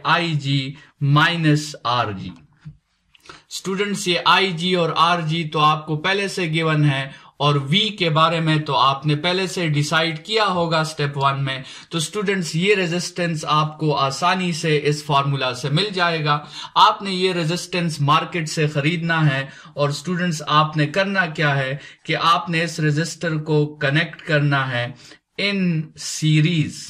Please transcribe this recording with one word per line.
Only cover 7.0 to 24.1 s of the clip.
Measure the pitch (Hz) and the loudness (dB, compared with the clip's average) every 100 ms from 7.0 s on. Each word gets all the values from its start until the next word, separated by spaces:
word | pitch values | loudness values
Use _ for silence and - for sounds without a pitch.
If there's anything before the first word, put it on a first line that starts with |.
| 135 - - - | -4 -12 -18 -2
और | 143 143 | 0 2
वी | 135 185 214 208 | 2 0 0 0
के | 170 | 0
बारे | 156 160 170 | 4 4 2
में | 160 156 | 0 0
तो | 151 | 0
आपने | 131 131 139 151 147 | 2 2 2 0 0
पहले | 175 185 185 | 0 -2 -2
से | 185 170 | -2 -2
डिसाइड | 147 143 160 165 156 | 0 0 0 0 -4
किया | - 220 202 | -4 0 0
होगा | 180 170 160 | 0 0 0
स्टेप | 151 - 143 143 | -2 -4 -4 0
वन | 139 135 | 0 0
में। | 139 131 131 - - | -4 -6 -12 -18 -8
तो | 165 | -6
स्टूडेंट्स, | 156 214 196 196 165 160 | -4 -4 -2 -2 -2 -2
ये | 190 202 | 2 2
रेजिस्टेंस | 180 175 170 - 170 156 - | 2 -2 -6 -4 -4 -2 0
आपको | 151 151 - 156 | 2 2 -2 -2
आसानी | 143 135 139 180 185 180 | 0 0 0 0 0 -2
से | 160 165 151 | -2 0 2
इस | 147 147 - | 2 -2 0
फॉर्मूला | 139 139 135 131 | 0 2 -2 -2
से | 123 143 | -4 -2
मिल | 151 208 | 0 0
जाएगा। | 185 175 160 151 147 - - - - | 0 0 0 0 -2 -4 -16 -2 4
आपने | 196 220 196 | 4 4 -4
ये | 185 185 | -2 0
रेजिस्टेंस | 175 160 175 - 180 170 151 | 0 -2 -4 -4 -4 -2 0
मार्केट | 139 160 165 175 156 | 2 2 2 -6 -4
से | - 151 | -2 0
खरीदना | 151 143 175 165 165 | 0 -2 -2 0 2
है | 151 135 135 - - - | 2 2 -6 -12 -14 -2
और | 143 | -2
स्टूडेंट्स, | 143 - 175 180 151 | -2 -4 -2 -2 -4
आपने | - 151 151 156 147 | 0 2 2 2 0
करना | 196 190 190 170 | 0 0 0 -2
क्या | 156 147 | 0 0
है | 139 131 143 - - - | 0 -2 -6 -10 -16 -6
कि | |
आपने | 160 165 175 175 165 | 0 2 2 0 -2
इस | 170 160 | -2 0
रेजिस्टर | 151 147 165 - 170 156 | 0 0 -2 -4 -4 -4
को | 156 151 147 - | 0 2 2 -2
कनेक्ट | 139 147 165 | 0 0 0